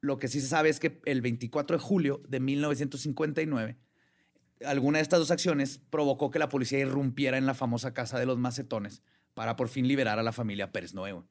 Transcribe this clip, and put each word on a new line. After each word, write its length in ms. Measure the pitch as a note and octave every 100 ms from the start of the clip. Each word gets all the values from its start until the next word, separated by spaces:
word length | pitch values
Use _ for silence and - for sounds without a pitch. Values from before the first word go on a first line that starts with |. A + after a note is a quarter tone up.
lo 160 | C#3+ C#3
que 100 | C3
sí 140 | C3
se 40 | C3+
sabe 220 | D#3+ D#3
es 100 | C#3+
que 220 | D#3+ - -
el 160 | C3+
veinticuatro 520 | A#2+ A#2+ B2 D3+ D3
de 80 | E3
julio 400 | - G3 D3 C#3 -
de 100 | C3
mil 220 | C3 C#3
novecientos 400 | D3 C#3 C#3+ C3
cincuenta 400 | D3+ B2+ D#3 D3
y 60 | D#3
nueve, 320 | C3+ A2 B2 _ _ _ _ _ _ _ _
alguna 340 | C3+ C#3 C3+ D3+
de 40 |
estas 160 | D3+ F3+
dos 120 | D#3
acciones 500 | F3 F3+ D3 C3+ - _
provocó 420 | D#3 D3 C3 C#3+
que 80 | D#3
la 120 | D3
policía 280 | C#3 B2 C#3
irrumpiera 600 | C3+ C3+ C#3 B2+ C#3 C3
en 80 | C3
la 80 |
famosa 400 | C3 B2+ A#2 B2+
casa 240 | A#2+ A#2 C3
de 80 | B2+
los 100 | B2
macetones 680 | B2 A#2+ A#2 A2+ G2+ - _ _ _
para 240 | - A2+ A2+
por 140 | A#2+
fin 180 | B2+ B2+
liberar 300 | C3+ A#2+ G#2+
a 40 |
la 100 | A2+
familia 380 | A2+ A2+ G2+ F#2+
Pérez 220 | G#2 -
Noé, 200 | G2 F#2+
güey. 120 | F#2 F2